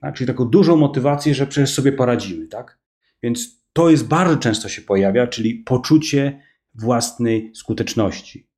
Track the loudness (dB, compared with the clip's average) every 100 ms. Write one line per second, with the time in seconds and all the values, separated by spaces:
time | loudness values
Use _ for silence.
0 | -10 -6 -6 -2 2 4 6 6 4 2
1 | -2 0 0 0 -2 0 0 2 0 2
2 | 0 0 -4 -10 -12 -14 -16 _ _ _
3 | _ _ -6 -6 -8 _ _ 0 4 4
4 | 2 0 2 2 0 -2 -6 -12 -2 2
5 | 2 2 -2 -2 -4 -4 -2 -2 2 2
6 | 2 -2 -2 -4 _ _ _ -8 -2 -2
7 | -2 -4 -2 -2 -4 -18 -8 -6 -4 -2
8 | -2 -4 -16 -20 _